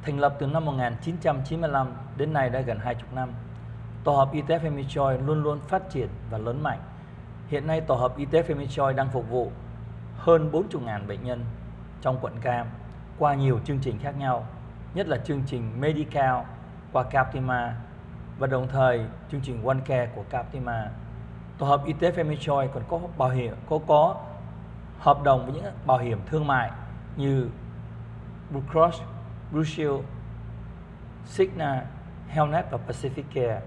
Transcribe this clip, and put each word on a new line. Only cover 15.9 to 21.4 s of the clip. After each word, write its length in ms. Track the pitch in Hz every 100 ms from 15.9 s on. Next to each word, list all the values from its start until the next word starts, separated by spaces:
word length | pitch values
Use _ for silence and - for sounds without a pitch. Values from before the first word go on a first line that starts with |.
| 151 151 147 131 127 - - - - -
qua 120 | 135
Captima 720 | 123 139 131 135 131 123 120 117 117 - - - - -
và 80 | 135
đồng 200 | 131 127
thời 380 | 135 131 120 110 - -
chương 100 | 143
trình 240 | 131 120 113
One 120 | 131 131
Care 260 | 131 120 113
của 80 | 101
Captima. 600 | 131 - 139 120 117 107 - - - - -